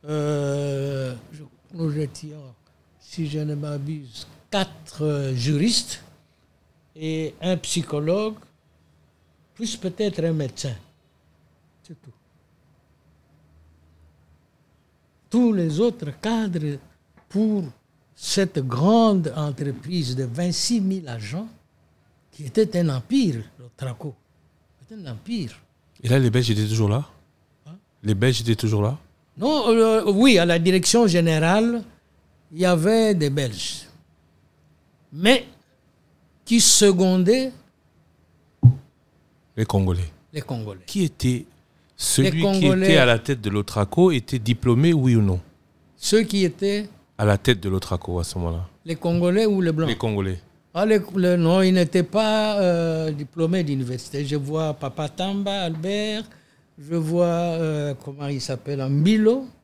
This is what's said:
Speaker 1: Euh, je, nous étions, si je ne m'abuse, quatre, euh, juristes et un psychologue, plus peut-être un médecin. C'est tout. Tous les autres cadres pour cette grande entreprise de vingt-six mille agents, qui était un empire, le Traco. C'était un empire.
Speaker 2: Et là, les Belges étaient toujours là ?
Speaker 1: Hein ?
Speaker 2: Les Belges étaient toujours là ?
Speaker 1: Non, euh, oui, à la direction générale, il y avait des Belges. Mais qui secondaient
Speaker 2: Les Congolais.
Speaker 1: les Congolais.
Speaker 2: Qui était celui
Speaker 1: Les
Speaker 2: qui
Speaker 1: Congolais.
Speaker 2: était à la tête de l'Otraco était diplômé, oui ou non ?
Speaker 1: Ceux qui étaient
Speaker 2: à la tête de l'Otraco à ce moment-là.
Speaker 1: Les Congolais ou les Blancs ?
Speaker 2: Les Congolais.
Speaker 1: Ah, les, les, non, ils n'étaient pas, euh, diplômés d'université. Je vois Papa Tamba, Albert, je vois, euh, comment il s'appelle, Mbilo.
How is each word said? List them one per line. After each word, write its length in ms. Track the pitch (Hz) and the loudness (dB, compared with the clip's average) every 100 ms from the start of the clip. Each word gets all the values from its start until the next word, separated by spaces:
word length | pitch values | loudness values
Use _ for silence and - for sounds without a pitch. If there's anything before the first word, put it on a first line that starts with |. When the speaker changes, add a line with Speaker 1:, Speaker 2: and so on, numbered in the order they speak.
| 147 | -6
Speaker 1:
Euh, 1040 | 151 147 147 143 143 143 139 139 135 131 123 113 | -4 -2 -2 -2 -2 -4 -4 -4 -6 -6 -10 -16
je, 120 | 156 143 _ _ | -20 -20 _ _
nous 240 | 180 165 147 | -6 -4 -4
étions, 560 | 143 151 151 151 135 117 _ _ _ _ | -6 -8 -18 -18 -20 -20 _ _ _ _
si 300 | - - 156 | -18 -8 -6
je 120 | 151 | -4
ne 140 | 151 | -6
m'abuse, 720 | 147 147 147 143 156 131 110 - - _ | -6 -8 -8 -8 -10 -12 -18 -20 -20 _
quatre, 540 | 202 190 - - - | -4 -4 -8 -20 -4
euh, 300 | 151 143 135 | -2 -2 -4
juristes 680 | 127 120 147 208 233 - - - _ _ _ _ _ _ _ _ 156 | -2 -2 0 2 0 -4 -14 -16 _ _ _ _ _ _ _ _ -10
et 380 | 156 160 156 - | -6 -4 -6 -6
un 160 | 175 180 | -4 -4
psychologue, 800 | - 175 151 147 151 190 214 214 - _ _ _ _ _ _ _ _ _ _ | -2 -4 -4 -4 -2 -2 -2 -8 -20 _ _ _ _ _ _ _ _ _ _
plus 240 | _ 226 - | _ -10 -6
peut-être 480 | 185 180 208 - | -8 -4 -4 -2
un 80 | 165 | -2
médecin. 400 | 156 139 - 143 107 - _ _ _ _ _ _ _ _ _ | -2 -4 -6 -10 -10 -16 _ _ _ _ _ _ _ _ _
C'est 180 | _ 160 | _ -20
tout. 100 | - _ _ _ _ _ _ _ _ _ _ _ _ _ _ _ _ _ _ _ _ _ _ _ _ _ _ _ _ _ _ _ _ | -20 _ _ _ _ _ _ _ _ _ _ _ _ _ _ _ _ _ _ _ _ _ _ _ _ _ _ _ _ _ _ _ _
Tous 240 | 233 240 | 2 2
les 260 | 202 165 151 | 2 0 0
autres 400 | 233 240 147 135 | 0 -2 -12 -8
cadres 560 | 214 226 214 170 151 143 - _ _ _ _ | -4 -2 -2 -4 -6 -8 -14 _ _ _ _
pour 360 | 196 220 208 151 - _ _ _ _ | -2 0 0 -4 -12 _ _ _ _
cette 440 | - - 190 165 | -4 -2 0 -2
grande 680 | 131 120 170 226 226 196 156 135 | -4 0 4 4 4 2 0 -4
entreprise 800 | 147 131 143 131 147 175 131 127 | -6 -4 -6 -8 -6 -4 -4 -4
de 80 | |
vingt-six 560 | 127 120 175 170 - 240 | -4 -4 -4 -2 -2 0
mille 260 | 190 190 151 | 0 -4 -8
agents, 420 | 117 104 156 226 - _ _ _ _ _ _ _ | -12 -8 -10 -10 -16 _ _ _ _ _ _ _
qui 160 | - 143 | -16 -4
était 320 | 214 220 175 | 0 0 0
un 100 | 165 | 0
empire, 560 | 131 - 269 214 117 107 _ | -2 -2 0 0 -2 -10 _
le 80 | 123 _ | -20 _
Traco. 380 | 131 117 151 117 _ _ _ _ _ _ | -12 -10 -14 -16 _ _ _ _ _ _
C'était 220 | _ 220 | _ -18
un 100 | 156 | -14
empire. 420 | 110 - 233 131 - _ _ _ _ | -14 -8 -8 -8 -12 _ _ _ _
Speaker 2:
Et 60 | 120 | 0
là, 100 | 135 | 2
les 120 | 123 | 4
Belges 200 | 120 113 | 2 0
étaient 160 | 107 107 | 0 0
toujours 220 | 110 104 | 2 2
là ? 160 | 110 147 - _ _ _ _ 151 | 0 -4 -16 _ _ _ _ -20
Speaker 1:
Hein ? 80 | 180 _ _ | -20 _ _
Speaker 2:
Les 100 | 104 | -4
Belges 260 | 98 131 113 | 0 2 0
étaient 140 | 113 | 0
toujours 280 | 110 110 107 | 0 2 0
là ? 140 | 104 139 _ _ _ - | 0 -4 _ _ _ -4
Speaker 1:
Non, 320 | 233 302 226 | 0 0 2
euh, 360 | 226 220 220 208 | 4 4 4 2
oui, 260 | 202 269 208 | 4 6 6
à 80 | 175 | 4
la 120 | 170 | 2
direction 500 | 170 185 175 233 226 | 4 2 4 4 4
générale, 760 | 170 165 156 165 202 226 240 - _ _ _ _ _ _ | 4 2 2 2 2 2 -2 -8 _ _ _ _ _ _
il 80 | 160 | -2
y 40 | |
avait 500 | 180 175 170 226 220 | 2 2 4 4 4
des 140 | 185 147 | 2 0
Belges. 540 | 143 131 95 - - - - _ _ _ _ _ _ _ _ _ _ _ | -2 -4 -6 -10 -12 -16 -20 _ _ _ _ _ _ _ _ _ _ _
Mais 320 | 143 196 254 - - _ _ _ _ _ _ _ _ | 0 2 2 0 -20 _ _ _ _ _ _ _ _
qui 160 | - 233 | 0 4
secondaient 920 | - - 208 185 185 185 180 254 262 247 _ _ _ _ _ _ _ _ _ _ 123 131 - _ _ _ _ _ _ - | 4 6 4 4 2 2 2 2 0 -10 _ _ _ _ _ _ _ _ _ _ 6 6 -8 _ _ _ _ _ _ -4
Speaker 2:
Les 80 | |
Congolais. 460 | 110 101 95 87 85 - _ | 0 0 0 -2 -4 -10 _
Speaker 1:
les 80 | 151 | -14
Congolais. 420 | - 123 104 95 - | -10 -10 -10 -14 -10
Speaker 2:
Qui 160 | 196 | -4
était 420 | 170 - 127 123 - _ _ _ _ _ | -4 -2 -2 -2 -8 _ _ _ _ _
celui 340 | - - - | -2 2 2
Speaker 1:
Les 60 | 160 | 2
Speaker 2:
qui 60 | |
Speaker 1:
Congolais. 440 | 196 190 190 185 190 | 0 2 2 4 6
Speaker 2:
était 120 | 156 | 6
à 80 | 127 | 6
la 120 | 117 | 2
tête 220 | 117 131 | 0 -4
de 100 | 104 | -2
l'Otraco 640 | 104 101 110 98 - 185 | -4 -2 -2 0 4 4
était 260 | 139 - 127 | 4 -2 -4
diplômé, 540 | 107 120 123 117 160 | -2 0 2 4 4
oui 240 | 165 131 113 | 4 4 4
ou 60 | |
non ? 180 | 101 90 - _ _ _ _ _ | 4 0 -6 _ _ _ _ _
Speaker 1:
Ceux 260 | - 214 | 0 2
qui 220 | 220 202 | 2 0
étaient 440 | 180 - 196 202 208 - _ - | 0 0 -4 -2 -6 -16 _ -2
Speaker 2:
à 80 | |
la 120 | 107 101 | 2 2
tête 220 | - 113 | 2 0
de 100 | 95 | 0
l'Otraco 520 | 92 - 90 - 87 | -4 -2 -6 -4 -6
à 40 | |
ce 140 | 85 92 | -4 -4
moment-là. 300 | 85 82 87 _ | -4 -6 -8 _
Speaker 1:
Les 100 | 165 | -10
Congolais 520 | 160 175 170 175 190 220 | -6 -2 0 2 2 2
ou 140 | 196 | 2
les 120 | 175 | 0
Blancs ? 160 | 156 160 | 0 -2
Speaker 2:
Les 80 | - | -2
Congolais. 440 | 120 104 95 90 - _ _ | -2 -2 -2 -6 -12 _ _
Speaker 1:
Ah, 120 | 165 214 | -2 2
les, 140 | 214 202 190 | 2 0 0
les, 200 | 180 180 | 2 4
non, 240 | 165 185 | 4 4
ils 100 | 185 | 4
n'étaient 320 | 185 170 185 | 4 4 2
pas, 560 | 170 208 214 214 214 208 | 0 0 2 2 0 2
euh, 500 | 185 170 165 160 160 | 2 2 0 -2 -4
diplômés 540 | 147 143 - 165 185 | -6 -10 -2 0 0
d'université. 600 | 156 139 123 127 - 139 | 0 -2 -4 -8 -8 -8
Je 120 | 143 147 | -4 -4
vois 380 | 139 156 156 | -4 -4 -4
Papa 340 | 147 139 - 151 | -4 -8 -6 -10
Tamba, 540 | 151 185 196 202 196 | -6 -6 -4 -4 -4
Albert, 600 | 175 160 175 208 214 214 220 - _ _ _ - | -4 -6 -4 -4 -4 -6 -10 -18 _ _ _ -20
je 160 | 147 | -6
vois, 300 | 170 156 170 175 | -4 -2 2 2
euh, 680 | 170 170 165 160 151 147 135 | 0 -2 -2 -2 -2 -4 -6
comment 240 | - 139 143 | -12 -10 -6
il 120 | 139 | -6
s'appelle, 460 | 120 127 - 143 131 | -6 -8 -6 -6 -2
Mbilo. 600 | 143 160 220 214 254 262 - | 2 4 4 4 2 -4 -18